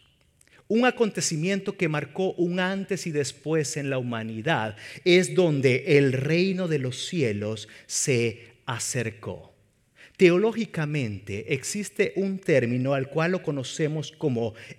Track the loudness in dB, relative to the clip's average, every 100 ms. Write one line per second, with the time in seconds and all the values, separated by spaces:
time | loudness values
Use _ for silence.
0 | _ _ _ _ _ _ 0 4 4 4
1 | 2 0 -2 -2 0 -2 -4 -2 -2 -2
2 | -4 -2 -2 0 0 0 -2 -2 -4 -4
3 | -2 -2 -2 -4 -2 0 0 -4 -4 -2
4 | -2 -4 -6 -4 -2 0 -2 -6 -14 -4
5 | 4 4 4 2 2 4 4 4 4 4
6 | 4 2 0 2 0 0 -2 -2 -4 -6
7 | -6 0 0 0 -4 -6 -10 -18 -8 -4
8 | 0 2 0 -4 -12 _ -8 -6 -4 -4
9 | -4 -6 -10 -12 -14 _ _ _ _ _
10 | -12 4 6 6 2 0 -4 -4 -2 -2
11 | -2 -4 -8 -8 -4 -4 -4 -6 -4 0
12 | 0 0 -2 -2 2 2 2 0 0 -2
13 | -2 0 0 0 -2 -4 -4 -2 -2 -2
14 | -8 -4 -2 0 -2 -6 -16